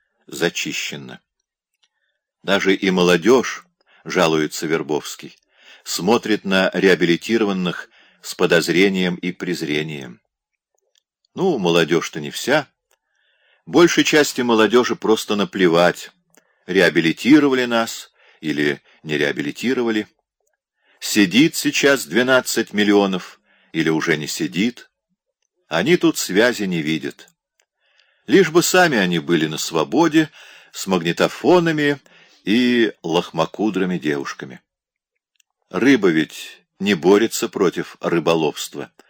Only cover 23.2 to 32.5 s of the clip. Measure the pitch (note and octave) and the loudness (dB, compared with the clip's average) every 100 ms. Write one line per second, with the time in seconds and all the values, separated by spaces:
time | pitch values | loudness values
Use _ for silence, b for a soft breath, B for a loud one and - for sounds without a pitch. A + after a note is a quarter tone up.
23.2 | - - _ _ _ E2 D#2+ D#2+ E2 D2+ | -8 -20 _ _ _ -4 -2 -2 -2 -4
24.2 | D2+ - D#2+ - A3 - - _ _ _ | -4 -8 -6 -2 -4 -4 -20 _ _ _
25.2 | _ _ _ _ _ - A2+ F3 E3 - | _ _ _ _ _ -4 0 2 0 -2
26.2 | - F#2 A#2+ A#2 G2 F2 D2+ D#2 C#2 - | -4 0 0 0 -4 -4 -4 -4 -6 -14
27.2 | - _ _ _ _ _ _ _ _ _ | -20 _ _ _ _ _ _ _ _ _
28.2 | - D3+ E3+ E3 - F#3 F3 B2 F2+ E2+ | 2 2 4 2 2 2 2 2 0 -2
29.2 | D2 E2 D#2 D2+ - D#2+ D2 C3 E3+ D#3 | 0 0 0 -6 -4 -4 -2 2 2 2
30.2 | D#3 B B B B - G2 F#2 E2+ E2 | 0 B B B B -14 -4 -2 -2 -2
31.2 | E2+ - B2+ F3+ E3 D#3 D3 C#3+ b b | -2 0 2 2 2 0 -2 -2 b b
32.2 | b b - | b b -2